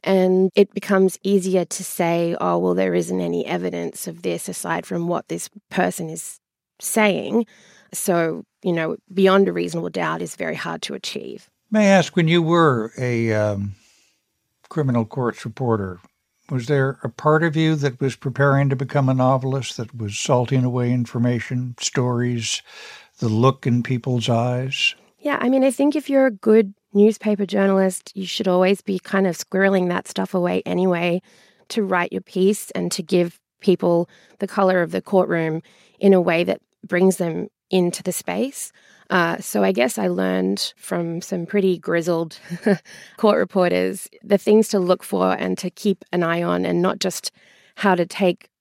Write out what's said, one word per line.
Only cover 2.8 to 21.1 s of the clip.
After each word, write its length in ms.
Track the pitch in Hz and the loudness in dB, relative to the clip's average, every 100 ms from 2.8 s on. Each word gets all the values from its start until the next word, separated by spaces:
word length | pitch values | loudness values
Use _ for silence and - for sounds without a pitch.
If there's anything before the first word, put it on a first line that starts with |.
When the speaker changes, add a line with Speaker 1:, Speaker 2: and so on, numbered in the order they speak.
| 190 | 0
Speaker 1:
isn't 280 | 175 - - | 0 -2 -4
any 240 | 85 87 - | -2 -4 -4
evidence 600 | 175 175 175 170 - - | -4 -4 -6 -8 -10 -14
of 160 | 165 | -8
this 280 | 170 170 - | -6 -6 -8
aside 360 | 180 175 170 175 | -10 -6 -6 -6
from 220 | 175 170 | -6 -4
what 220 | 175 - | -4 -6
this 200 | 170 - - _ | -10 -10 -18 _
person 400 | - 180 - 165 | -2 -2 -2 -10
is 320 | 165 - - _ _ _ _ | -10 -14 -18 _ _ _ _
saying." 640 | - - 214 170 - 220 226 _ _ _ _ | -4 0 2 0 -2 -2 -4 _ _ _ _
So, 500 | - - 170 165 165 - _ | -8 0 0 0 -4 -12 _
you 100 | 185 | -4
know, 240 | 170 160 - _ | -2 -2 -6 _
beyond 340 | 185 190 190 196 | 2 4 6 4
a 60 | |
reasonable 360 | 175 175 165 170 | 0 -4 -6 -6
doubt 320 | 180 165 165 | -6 -4 -6
is 140 | 170 - | -8 -8
very 200 | 170 160 | -8 -6
hard 260 | 165 165 | -8 -8
to 120 | - | -10
achieve. 560 | - - - 64 - _ _ _ | -10 -10 -12 -12 -16 _ _ _
Speaker 2:
May 160 | 214 202 | 2 6
I 60 | 196 | 4
ask, 200 | 165 - | 4 2
when 100 | 160 | 4
you 140 | 170 | 4
were 500 | 160 170 165 123 110 - | 4 4 4 4 -2 -4
a, 340 | 127 120 113 | -2 0 0
um, 440 | 107 107 101 101 98 _ _ _ _ _ _ _ _ _ | 2 0 -2 -6 -10 _ _ _ _ _ _ _ _ _
criminal 380 | - 139 120 110 | -4 0 0 -2
courts 400 | - 120 - 120 | -2 -4 -4 -10
reporter, 540 | 107 127 113 95 90 _ _ _ _ - | -6 0 0 -2 -10 _ _ _ _ -6
was 160 | 131 117 | -6 0
there 320 | 143 135 139 | 0 0 -2
a 60 | - | -10
part 340 | - 151 156 | -2 2 4
of 120 | 165 156 | 2 2
you 200 | 160 156 | 2 2
that 260 | 143 123 | -2 -2
was 160 | 135 - | -4 -4
preparing 500 | 139 131 139 139 139 | -8 0 2 4 2
to 60 | 131 | 0
become 320 | 139 147 135 | -2 0 2
a 60 | |
novelist, 640 | 131 127 135 131 135 120 - | 2 2 2 0 -4 -6 -10
that 180 | 110 117 | -12 -8
was 220 | 107 101 | -8 -6
salting 480 | - 127 120 135 127 | 0 0 2 0 0
away 260 | 123 120 | 0 0
information, 840 | 123 117 | 0 -2